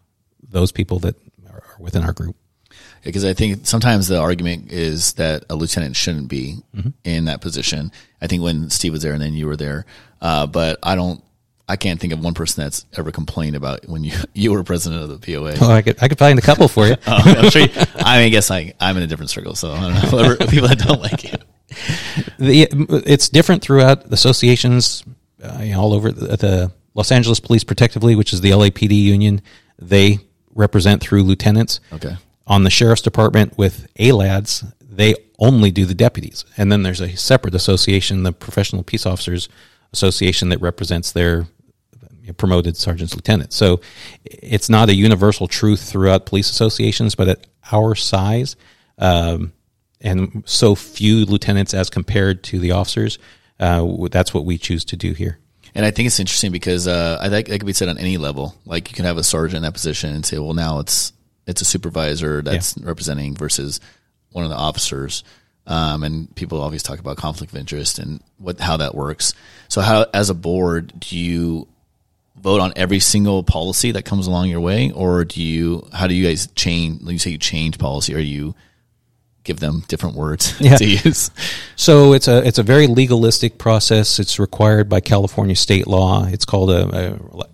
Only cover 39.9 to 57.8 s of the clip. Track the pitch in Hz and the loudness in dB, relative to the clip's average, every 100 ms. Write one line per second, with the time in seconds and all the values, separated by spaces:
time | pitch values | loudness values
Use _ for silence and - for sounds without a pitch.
39.9 | - 95 - 95 90 90 90 87 - 90 | -2 0 2 0 0 0 -2 -4 -4 -4
40.9 | 85 - 87 87 85 82 _ _ _ _ | -4 -4 0 0 0 -4 _ _ _ _
41.9 | _ - - 101 87 92 90 85 80 - | _ -20 -20 -18 -4 0 2 0 -4 -4
42.9 | 87 82 - - 104 - - 101 90 - | -6 -6 -6 -2 -2 -2 0 2 2 -2
43.9 | - - - - - - 110 - 110 110 | -20 -20 -20 -20 -20 -4 -2 2 4 6
44.9 | 98 107 98 101 98 92 - 107 101 - | 6 4 4 2 2 -4 -2 0 0 -2
45.9 | 98 95 92 - 98 101 - 110 - 110 | 0 2 2 2 -2 -2 0 -2 0 -2
46.9 | - 110 - 95 92 _ _ - 107 110 | 0 -2 0 0 -2 _ _ -2 0 0
47.9 | 107 - 95 98 117 135 - _ _ _ | 0 -2 -2 -2 -2 -6 -10 _ _ _
48.9 | - 92 87 85 85 87 - _ _ _ | -4 0 2 0 -4 -6 -12 _ _ _
49.9 | _ 107 92 95 107 - - 113 101 - | _ -4 -2 -4 -6 -6 2 4 2 -2
50.9 | - 107 110 101 101 - 101 98 95 92 | -2 2 2 2 0 0 0 0 -2 -4
51.9 | - 82 104 98 92 - 92 87 90 95 | -4 -2 0 0 -2 -6 -4 -2 0 -2
52.9 | - 107 - _ _ _ - 90 87 87 | -4 -4 -6 _ _ _ -4 0 0 -2
53.9 | 90 87 90 92 87 82 85 - 82 - | -4 -2 0 0 -2 -4 -6 -4 -6 -6
54.9 | 85 87 82 - - _ _ _ - 107 | -8 -8 -6 -8 -10 _ _ _ -4 -2
55.9 | 104 120 - 95 - 101 87 95 90 90 | -2 -2 -2 -4 -4 -4 -4 -4 -2 -2
56.9 | 87 85 82 98 104 95 101 101 92 | -2 -2 -4 -4 -4 -4 -6 -4 -4